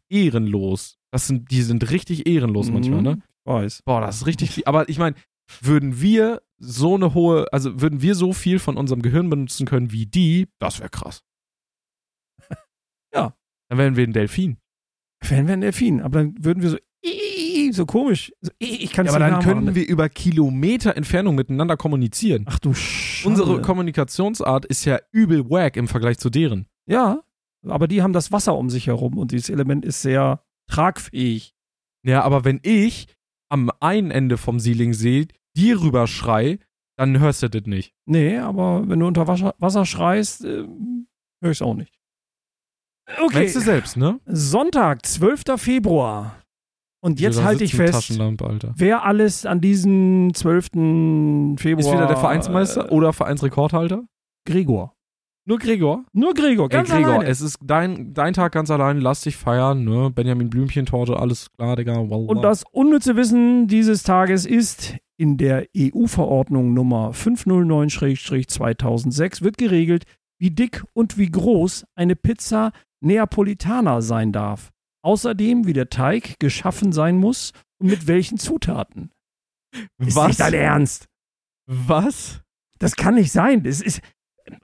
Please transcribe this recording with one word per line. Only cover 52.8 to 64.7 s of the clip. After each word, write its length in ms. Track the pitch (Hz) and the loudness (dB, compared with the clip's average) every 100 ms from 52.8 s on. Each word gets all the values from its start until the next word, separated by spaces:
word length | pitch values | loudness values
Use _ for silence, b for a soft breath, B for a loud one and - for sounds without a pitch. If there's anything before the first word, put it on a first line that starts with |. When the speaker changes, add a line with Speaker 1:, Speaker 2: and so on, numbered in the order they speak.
| - | 0
Speaker 2:
äh, 40 | |
Speaker 1:
oder 200 | 156 160 | 2 2
Vereinsrekordhalter? 920 | - - 143 139 135 147 165 170 196 240 _ _ _ - | 2 -2 -2 -2 0 0 0 -2 -4 -8 _ _ _ -2
Speaker 2:
Gregor. 480 | 170 156 107 87 - _ _ _ _ - | 0 0 -2 -4 -16 _ _ _ _ -4
Speaker 1:
Nur 120 | 226 | -2
Gregor? 440 | 233 220 151 226 254 | 0 0 0 -2 -2
Speaker 2:
Nur 200 | 196 320 | 0 0
Gregor, 320 | 320 294 226 135 | 2 2 2 2
Speaker 1:
Ey, 40 | - | 0
Speaker 2:
ganz 120 | 359 | 2
Speaker 1:
Gregor, 240 | 320 - | 4 4
Speaker 2:
alleine. 160 | 117 143 | 2 0
Speaker 1:
es 120 | 131 | -2
ist 180 | 151 - | -4 -8
dein, 540 | 139 151 180 165 120 139 | -2 0 0 -4 -8 -4
dein 180 | 151 | -2
Tag 200 | 185 170 | 0 0
ganz 180 | 160 156 | 0 0
allein, 280 | 147 139 143 | 2 2 2
lass 220 | 127 143 | 0 -2
dich 140 | 151 - | -4 -4
feiern, 460 | - 120 131 139 | -2 2 2 0
ne? 260 | 113 117 135 | 0 0 0
Benjamin 400 | 123 123 123 120 | 0 0 0 0
Blümchentorte, 680 | 120 135 143 131 123 120 120 | -2 -2 -2 -2 -2 -2 -2
alles 320 | 123 120 - | -2 -4 -8
klar, 220 | - 120 120 | -6 -4 -2
Digga. 340 | 120 117 110 | -2 -2 -2
Wallah. 160 | 107 113 | -4 -2
Speaker 2:
Und 140 | 107 | 2
das 220 | 202 214 - | 2 0 -2
unnütze 440 | 262 285 294 254 226 | 2 4 4 2 2
Wissen 520 | 240 240 240 247 220 | 4 4 4 4 4
dieses 340 | 220 220 208 | 4 4 2
Tages 460 | - 185 185 190 175 | 2 2 4 2 2
ist, 480 | 233 214 | 2 0